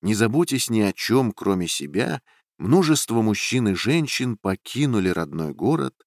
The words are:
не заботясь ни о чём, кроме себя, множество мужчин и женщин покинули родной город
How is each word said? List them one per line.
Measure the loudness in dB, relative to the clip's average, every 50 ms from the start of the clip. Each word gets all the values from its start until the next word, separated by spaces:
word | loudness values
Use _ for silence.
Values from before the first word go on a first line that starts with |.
| 0
не | -2 0
заботясь | 2 2 2 2 2 0 2 0 -4 -2 0
ни | 0 2
о | 2 0 0
чём, | -4 -2 2 2 2 2 2 -2
кроме | -2 0 0 0 0 0
себя, | -2 -4 -6 -8 -4 -2 -2 -2 -2 -4 -6 _ _ _ _ _ _ _ _
множество | 0 4 4 4 6 4 2 0 0 -2 0 2 2
мужчин | 2 0 0 -2 -2 -2 0 2 0
и | 0
женщин | 0 0 0 0 0 0 -2 -4 -4 -2 -4 -4
покинули | -4 _ -4 -4 -4 _ -10 -4 -2 0 2 2 2 2 2
родной | 0 0 -4 -4 -4 -4 -4 -4 -4
город | -2 0 0 0 0 -2 -4 -8 _ _